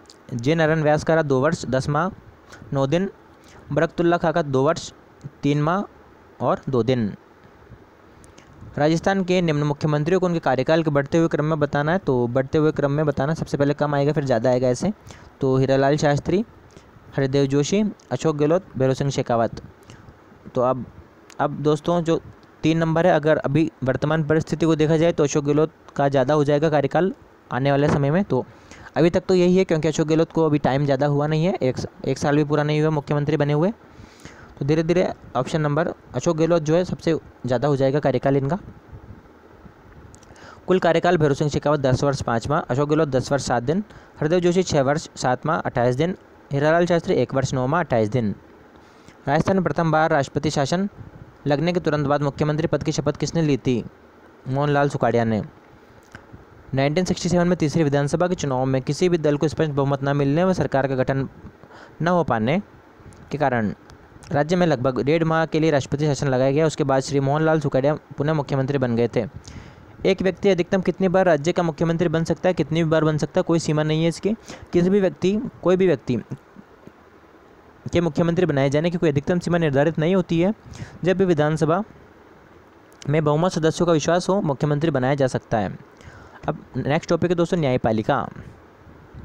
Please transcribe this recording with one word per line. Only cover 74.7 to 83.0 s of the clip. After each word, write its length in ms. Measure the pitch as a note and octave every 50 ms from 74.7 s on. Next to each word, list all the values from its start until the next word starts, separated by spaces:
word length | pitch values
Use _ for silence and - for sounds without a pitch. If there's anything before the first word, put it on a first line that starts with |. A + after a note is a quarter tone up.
| -
किसी 180 | F3 F3 F#3
भी 100 | G3 G#3
व्यक्ति, 400 | F#3+ F3 - - - F#3 G3+ G#3+ C#4+ F#3+ - - -
कोई 140 | E3+ F#3
भी 100 | F3+ F#3+
व्यक्ति 320 | F3+ D3+ B2 - - B2 G#2+ - - C3+ - - - - - - - - - - - - - - - - - - - - - - - - - - - - - - - -
के 80 | E3+
मुख्यमंत्री 460 | F3 E3 C#3 - E3+ E3 E3+ F3 F#3
बनाए 240 | D#3 C#3+ C3+ C3+ C#3+
जाने 200 | C3+ D3+ E3+ F3
की 80 | E3 E3+
कोई 100 | E3+ D#3+
अधिकतम 300 | C#3 C#3+ C#3 - F3+ F3
सीमा 200 | - E3 E3+ E3+
निर्धारित 400 | E3 D3+ C3 C#3 C#3+ E3 D#3 -
नहीं 160 | D3+ E3+ F#3+
होती 260 | F#3+ F3 - E3+ E3
है। 140 | E3+ F#3+ A3 - - - - - - - - - -
जब 120 | E3+ F#3+
भी 80 | F3+ G3
विधानसभा 600 | F3+ F3 D3 D3 D3+ D#3+ D3+ E3 D3 E3 F#3+ G#3+ - - - - - - - - - - - - - - - - - - - - - - -